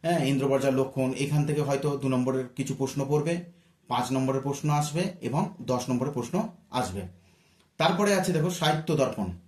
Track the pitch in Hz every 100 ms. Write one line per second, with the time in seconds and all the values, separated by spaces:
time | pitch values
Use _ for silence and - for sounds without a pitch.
0 | 165 170 135 135 135 135 135 131 131 135
1 | 131 127 143 147 147 151 147 139 151 135
2 | 131 127 127 131 127 - 139 143 135 151
3 | 135 147 151 170 175 - _ _ _ 120
4 | 123 131 131 135 139 135 151 147 147 160
5 | 180 - 127 143 202 - - 127 - 123
6 | 139 127 117 185 226 - _ 123 104 95
7 | 90 - _ _ _ _ _ - 165 175
8 | 202 190 185 160 170 175 151 156 156 147
9 | 127 - 92 87